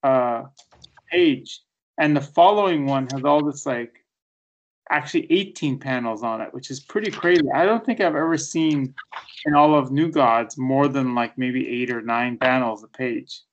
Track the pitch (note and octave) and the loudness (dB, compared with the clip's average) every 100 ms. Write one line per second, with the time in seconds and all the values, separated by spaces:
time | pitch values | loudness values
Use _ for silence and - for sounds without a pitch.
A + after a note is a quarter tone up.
0 | C#3 C3 B2 A#2 C#3 _ _ _ - _ | 2 2 2 -4 -8 _ _ _ -20 _
1 | _ F3 E3+ C3 - - _ _ _ - | _ 2 2 2 -6 -20 _ _ _ -2
2 | D3+ D3 C#3+ - F3 G#3 G3+ D#3+ C#3 C3+ | 2 2 0 6 6 6 2 0 0 -2
3 | C3 C3+ C3+ D3 D3 C#3+ C#3+ A#2+ A#2 _ | -2 -4 2 2 0 -4 -6 -6 -6 _
4 | _ _ _ _ _ _ _ _ - D3+ | _ _ _ _ _ _ _ _ -4 -4
5 | C#3 E3+ - F3+ G3 - D3+ C3 C3+ B2+ | -2 -4 0 0 0 -4 -4 -4 -4 -4
6 | A#2+ G#2+ A#2 A2+ A2 - - C3+ _ G#3 | -4 -6 -6 -6 -8 -12 -14 -16 _ -4
7 | G#3+ - F3 F3+ C#3+ D#3 F3+ A3+ A3 A3+ | -4 -2 2 4 4 2 2 2 0 0
8 | F#3 D3+ E3 D#3+ D#3 E3 D#3+ D3+ C3 - | 0 0 0 -2 -2 -2 0 0 -2 -8
9 | - - - - - D3 D3+ D3+ B2+ C#3 | -18 -18 -18 -8 0 4 6 4 2 0
10 | E3 D#3 B2+ A2+ A2+ - C3 C3+ C#3+ C3 | 0 2 4 2 0 -6 -2 2 2 0
11 | B2+ A#2+ A#2 - B2+ B2+ - A#2+ B2 A#2+ | -2 -2 -4 -4 -4 -4 -4 -4 -4 -6
12 | A2 A#2 B2 A#2+ B2+ C3 A#2+ G#2+ A2 - | -2 -2 -2 -2 0 0 -2 -6 -12 -8
13 | B2+ A2+ - - _ | -6 -6 -10 -20 _